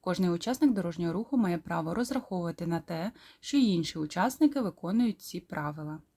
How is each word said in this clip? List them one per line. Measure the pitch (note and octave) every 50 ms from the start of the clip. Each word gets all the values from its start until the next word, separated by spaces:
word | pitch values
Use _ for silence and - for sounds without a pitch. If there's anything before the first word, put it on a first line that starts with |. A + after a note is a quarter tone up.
Кожний | _ F#3 F3+ - F#3 F3+
учасник | E3+ E3+ - A3 B3+ - D#4 C#4+ A3+
дорожнього | G3 F3 E3+ E3 E3+ F3 E3 E3
руху | F#3+ A3+ - C#4+
має | B3+ G#3+ F3+ F3
право | D#3+ - - F3 E3 D#3+ D#3+ F3
розраховувати | A3 B3 A#3+ C4+ C4 - - F#3+ F3+ E3+ E3+ E3+ - F3
на | E3+ E3+ E3
те, | D#3 - E3+ D#3+ E3+ A3 - - - - - _
що | - - -
й | C#4+ B3+ G#3+ F#3
інші | E3 D#3+ - - D#3+
учасники | D3+ D3+ - F3+ F#3 B3+ B3+ - D#4 D4 C#4+ C#4+
виконують | A#3 F#3 - - - F3 G3 A#3 B3 A3+ G3 _
ці | - - - F3+
правила. | - _ - D#3 D3 D3 D3+ D#3 D3+ D3+ D#3 D#3 - _ _